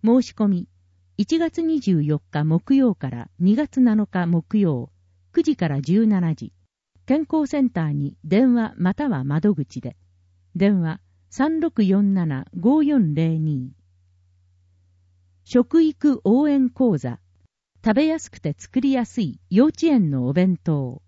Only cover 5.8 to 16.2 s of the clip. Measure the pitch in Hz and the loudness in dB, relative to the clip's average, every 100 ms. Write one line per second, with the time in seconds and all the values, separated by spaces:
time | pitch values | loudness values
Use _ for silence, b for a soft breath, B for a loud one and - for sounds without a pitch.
5.8 | 139 190 226 196 170 156 104 _ _ _ | 0 0 2 2 0 -4 -8 _ _ _
6.8 | _ _ - 277 302 320 285 294 254 175 | _ _ -2 -2 0 -2 -2 -2 -2 -2
7.8 | 156 143 143 - 156 190 254 240 220 - | -4 -4 -6 -10 -2 2 2 2 -2 -2
8.8 | 180 - 294 160 135 151 208 160 139 - | -4 -2 -4 -4 -2 0 0 -2 -6 -10
9.8 | 120 - _ _ _ _ _ 175 196 196 | -14 -16 _ _ _ _ _ -2 0 0
10.8 | 160 160 _ _ _ - 285 320 320 - | -2 -6 _ _ _ -4 -2 0 -2 0
11.8 | 196 190 202 196 165 131 - 175 190 302 | 0 2 2 0 -2 -4 -8 -4 0 2
12.8 | 294 285 170 147 165 160 156 143 127 - | 2 2 0 0 -2 -2 -2 -4 -8 -16
13.8 | _ _ _ _ _ _ _ _ _ _ | _ _ _ _ _ _ _ _ _ _
14.8 | _ _ _ _ _ _ _ 247 247 330 | _ _ _ _ _ _ _ 0 2 2
15.8 | 320 294 294 254 | 2 0 -2 0